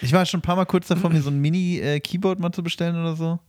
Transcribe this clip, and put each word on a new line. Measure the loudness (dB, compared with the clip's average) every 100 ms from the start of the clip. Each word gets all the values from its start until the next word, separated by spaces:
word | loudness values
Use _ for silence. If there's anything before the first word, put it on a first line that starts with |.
Ich | 2
war | 2 2
schon | 0
ein |
paar | 0 0
Mal | 2
kurz | 0 2
davor, | 0 2
mir | 2
so | 2
ein | 0
Mini, | 2 2 0 0
äh, | 0 -2
Keyboard | -2 -2 0 0
mal | -2
zu | -4
bestellen | -6 -4 -2 -2
oder | -4 -2
so. | -2 -4